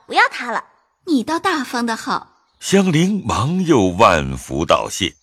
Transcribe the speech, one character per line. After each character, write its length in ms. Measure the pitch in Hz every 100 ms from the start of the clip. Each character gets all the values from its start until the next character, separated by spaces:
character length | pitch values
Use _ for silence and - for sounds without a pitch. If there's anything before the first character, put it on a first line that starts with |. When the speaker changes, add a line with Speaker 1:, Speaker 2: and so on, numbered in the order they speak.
| -
Speaker 1:
不 80 |
要 80 | 330 480
它 200 | - 247
了。 140 | 208 - _ _ _ -
Speaker 2:
“你 160 | 277
倒 140 | 214 330
大 260 | 381 311
方 200 | 247 247
的 120 | 240 226
好。” 500 | - 185 - _ _ _
Speaker 3:
香 320 | - 196 190
菱 300 | 156 185 208 117
忙 380 | 98 127 185
又 220 | 170 139 92
万 500 | 87 110 85 67 65
福 280 | - 67
道 240 | 80 76 53
谢， 260 | - 90 -